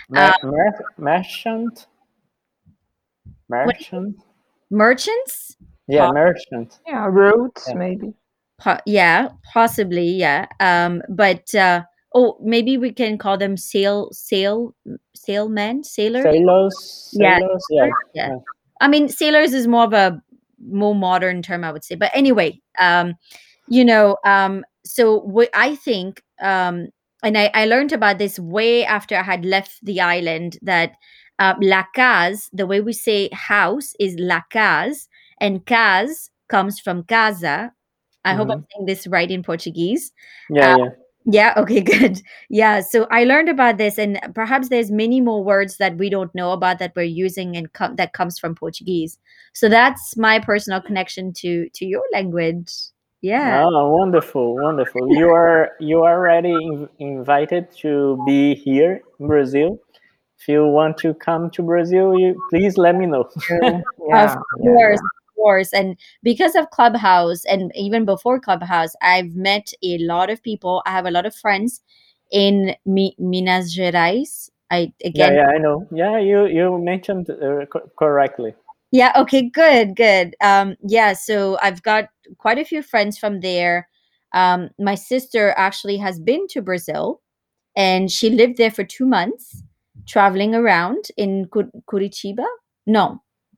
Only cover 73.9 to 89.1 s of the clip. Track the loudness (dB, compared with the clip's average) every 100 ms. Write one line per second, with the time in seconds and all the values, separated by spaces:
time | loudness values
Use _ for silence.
73.9 | 2 0 0 -4 -12 -20 _ _ -4 -4
74.9 | -6 -6 2 4 4 4 2 0 -2 -6
75.9 | -4 -2 0 2 2 2 2 0 -2 -4
76.9 | -6 -6 -6 -8 -6 -4 -4 -6 -12 -12
77.9 | -2 0 2 0 -2 -12 -12 -20 _ _
78.9 | 4 6 4 4 0 0 4 6 6 2
79.9 | 2 4 4 0 0 4 4 2 -6 0
80.9 | 2 2 0 -4 -2 -2 0 -2 -2 -2
81.9 | -2 -2 _ _ -6 -2 -2 -4 -8 -4
82.9 | -2 -2 -4 -6 -6 -4 -2 0 -2 -6
83.9 | _ _ _ _ 0 2 0 -4 -4 -4
84.9 | -4 -4 -4 -2 0 0 2 -2 -4 -8
85.9 | -6 -6 -4 -2 -2 -4 -8 -6 -6 -6
86.9 | -6 -6 -8 _ _ _ _ _ -2 0
87.9 | 0 -2 -2 0 4 2 4 0 0 -8
88.9 | -2 0